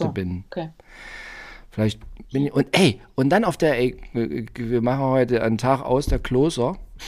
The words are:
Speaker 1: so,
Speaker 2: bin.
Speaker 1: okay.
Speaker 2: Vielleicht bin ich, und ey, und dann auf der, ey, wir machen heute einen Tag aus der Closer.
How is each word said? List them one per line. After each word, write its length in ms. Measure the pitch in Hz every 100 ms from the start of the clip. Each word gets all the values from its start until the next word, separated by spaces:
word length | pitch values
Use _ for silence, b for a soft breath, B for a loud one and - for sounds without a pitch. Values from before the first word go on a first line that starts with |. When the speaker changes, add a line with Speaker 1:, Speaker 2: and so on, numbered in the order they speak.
| 156
Speaker 1:
so, 40 |
Speaker 2:
bin. 340 | 113 90 90 -
Speaker 1:
okay. 220 | - 160 - B B B B B B B B B
Speaker 2:
Vielleicht 300 | - 110 - - - -
bin 140 | 135 143
ich, 60 |
und 140 | 143 139 -
ey, 240 | 180 - b -
und 140 | 139
dann 140 | 190 220
auf 120 | 156
der, 220 | 160 120
ey, 180 | 127 - -
wir 680 | 120 113 73 113 - 117 120
machen 240 | 120 135 135
heute 360 | 131 123 117
einen 160 | 113 113
Tag 240 | 127 135
aus 220 | 120 127 -
der 140 | 127
Closer. 580 | - 127 156 123 120 190 - -